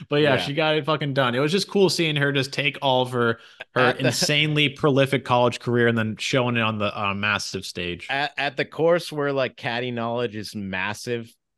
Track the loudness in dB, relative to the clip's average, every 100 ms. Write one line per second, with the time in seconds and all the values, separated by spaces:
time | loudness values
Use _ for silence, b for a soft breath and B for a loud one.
0 | -2 2 4 2 0 0 0 0 0 -2
1 | 0 2 2 2 2 0 0 2 4 4
2 | 0 2 2 2 0 0 -2 0 2 2
3 | 2 0 0 0 B B -4 2 2 2
4 | 0 0 2 2 2 2 0 2 2 4
5 | 4 0 2 2 2 0 0 2 4 2
6 | -2 -4 -2 0 0 0 -2 -2 -4 -2
7 | -4 -2 0 -2 -2 -8 -8 -8 -8 -8
8 | -6 -4 -4 -4 -4 -4 -6 0 2 2
9 | -2 -4 -2 -2 -4 -4 -6 -4 -4 -4
10 | -4 -2 -4 -6 -10 -8 -6 -4 -4 -6
11 | -6 -6 -8 _ _